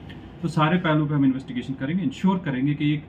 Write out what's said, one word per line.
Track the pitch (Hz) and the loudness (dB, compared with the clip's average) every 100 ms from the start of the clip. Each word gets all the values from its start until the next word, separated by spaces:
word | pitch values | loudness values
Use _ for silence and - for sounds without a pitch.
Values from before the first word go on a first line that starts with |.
| - - - - | -16 -16 -16 -8
तो | 165 | -4
सारे | 156 151 180 | 2 2 4
पहलू | 165 151 147 | 2 2 2
पे | |
हम | 147 135 | 4 4
investigation | 127 - 123 117 | 2 -4 -6 -6
करेंगे, | 131 135 185 | -4 -2 -2
ensure | 147 - 185 185 | -2 0 0 2
करेंगे | 151 127 143 | -2 0 0
कि | 147 147 | 2 0
एक | 151 | 0